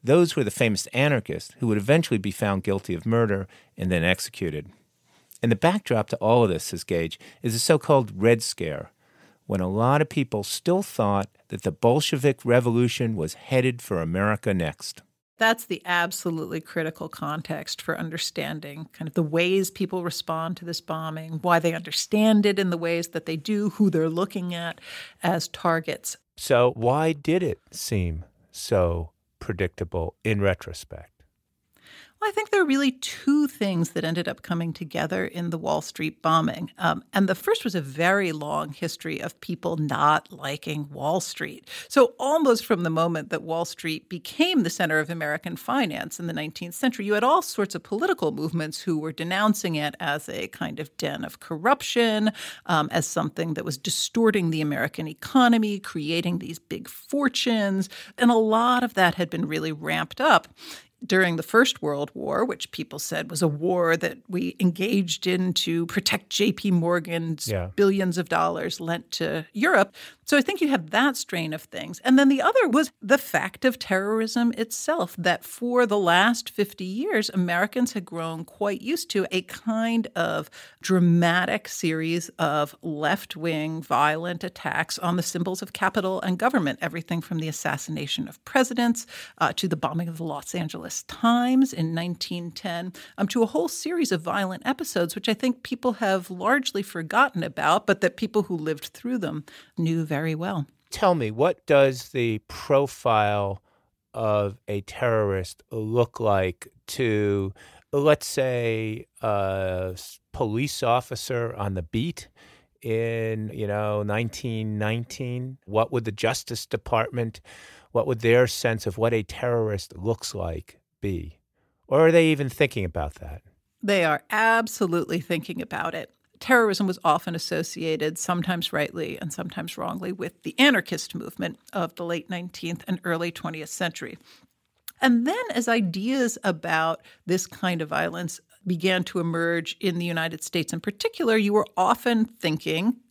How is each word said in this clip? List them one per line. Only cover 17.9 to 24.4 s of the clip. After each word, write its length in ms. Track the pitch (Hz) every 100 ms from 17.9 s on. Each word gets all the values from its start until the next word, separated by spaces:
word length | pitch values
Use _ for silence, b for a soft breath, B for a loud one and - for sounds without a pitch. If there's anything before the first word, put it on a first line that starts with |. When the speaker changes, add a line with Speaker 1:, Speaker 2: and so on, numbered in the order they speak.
| -
Speaker 2:
understanding 920 | 165 160 - - 143 156 147 147 160
kind 160 | - 165
of 60 |
the 80 | -
ways 480 | 156 165 180 190 185
people 340 | - 190 185
respond 540 | 170 - - 160 165 170
to 80 | 170
this 160 | 160
bombing, 520 | - 160 160 156 160 160
why 160 | 180 170
they 140 | 165
understand 720 | 165 170 - - 214 220 214 208
it 120 | 196
in 140 | 190
the 60 | 170
ways 320 | 170 170 170
that 180 | 165 160
they 100 | 160
do, 320 | 147 208 208
who 220 | - 202
they're 180 | 160 160
looking 460 | 165 196 202